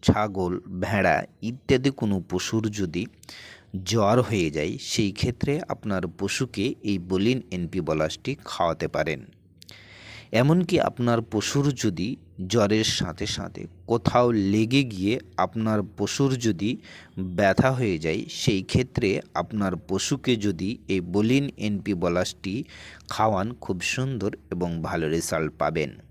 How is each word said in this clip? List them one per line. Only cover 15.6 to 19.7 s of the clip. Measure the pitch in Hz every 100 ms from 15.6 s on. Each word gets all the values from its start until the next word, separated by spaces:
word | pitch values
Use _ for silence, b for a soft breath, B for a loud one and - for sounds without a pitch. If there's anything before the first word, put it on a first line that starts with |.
| 110 107 98 -
পশুর | 101 - 139 131 117
যদি | 87 101 - B B B - 92 87
ব্যথা | 101 95 131 131
হয়ে | 120 85 80
যায়, | 87 - -
সেই | - 101 98
ক্ষেত্রে | - 127 - 101 95 - -
আপনার | - 107 98